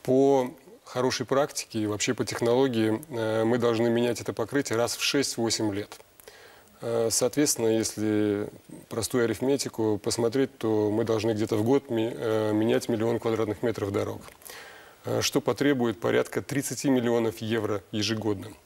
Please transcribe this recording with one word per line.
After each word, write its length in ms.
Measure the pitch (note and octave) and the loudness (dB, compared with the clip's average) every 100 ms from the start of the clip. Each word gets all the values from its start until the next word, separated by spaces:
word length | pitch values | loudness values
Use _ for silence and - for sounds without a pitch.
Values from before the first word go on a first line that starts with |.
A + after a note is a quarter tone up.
По 480 | - C3 C#3 C#3 B2+ - - - | 4 4 6 4 2 -8 -20 -20
хорошей 400 | - B2 B2+ - A#2+ | -8 -2 0 -2 0
практике 520 | C3+ D3+ - - A2+ | 0 0 -4 -6 -4
и 60 | G#2 | -2
вообще 260 | G#2 - | -2 -2
по 100 | A#2+ | -2
технологии, 760 | A2+ - A#2+ B2 C3+ A2+ A2 A2 - | -4 0 2 4 2 2 2 0 -4
э, 320 | A#2 A2 A2 | -4 -2 2
мы 160 | A2+ B2 | 2 2
должны 300 | A#2+ A2+ A#2 | 2 2 2
менять 320 | A#2 A#2+ A2 | 2 0 -2
это 120 | - | -6
покрытие 440 | A2+ A2+ C#3 C#3 A2+ | -6 -2 -2 -2 -2
раз 180 | A#2 - | -2 -2
в 60 | |
шесть-восемь 680 | - D3 C3 - A2+ - A2 | 0 0 0 -2 -2 0 -2
лет. 240 | G2 G#2 - - - - - - - - - | -4 -8 -14 -20 -20 -20 -20 -20 -20 -20 -10
Э, 280 | B2 A#2 A2+ | -4 0 0
соответственно, 560 | - B2+ C#3+ D3 - A2+ | 2 0 2 0 2 2
если 800 | A2 G#2+ - G#2+ G#2+ G#2 G2+ G#2 - - - - | 2 0 -2 0 2 2 0 -4 -10 -20 -20 -8
простую 360 | A2+ G2+ B2+ | -6 -2 0
арифметику 760 | A#2 G#2+ B2+ C#3 A#2 - A2 G#2 | 0 0 0 0 -2 -2 0 0
посмотреть, 540 | A#2 A2+ A#2 C3+ C3+ - | -2 0 0 2 -2 -2
то 320 | A2+ G#2+ G#2 | 0 2 2
мы 140 | G#2+ | 0
должны 300 | A2+ A2 A2+ | 0 0 0
где-то 220 | G#2+ G#2+ G#2+ | 0 0 0
в 60 | |
год 280 | A2+ C3+ - | 2 2 2
ми-, 200 | A#2 A2+ | -2 -2
э, 360 | - A#2 A2 G#2+ | -2 -2 0 0
менять 360 | G#2+ A#2 B2 - | 0 2 0 0
миллион 300 | A#2 A2+ A#2 | 0 0 0
квадратных 420 | A#2 A2 G#2+ G2+ | 0 0 -2 -2
метров 300 | A#2 G#2+ G2+ | -2 -2 -2
дорог, 300 | G2+ G2+ G#2+ - - - - - - - - | -2 -4 -8 -16 -20 -20 -18 -20 -20 -20 -14
э, 160 | - A#2 | -4 -2
что 180 | - D3 | 0 0
потребует 600 | - A2+ C#3 C3+ A#2+ G#2+ | 0 0 2 2 0 0
порядка 420 | A#2+ A#2+ - A#2+ | 0 0 0 -4
тридцати 480 | G2 C3+ - B2 D3 | -4 -4 -4 -2 2
миллионов 480 | B2+ A#2+ A#2+ A2+ G#2 | 2 2 2 0 -4
евро 420 | A2 A2+ G#2 G#2 - | -2 -2 0 -4 -4
ежегодно. 560 | A2 G#2 A2 G#2+ G2 - - | -4 -2 -2 -2 -4 -6 -16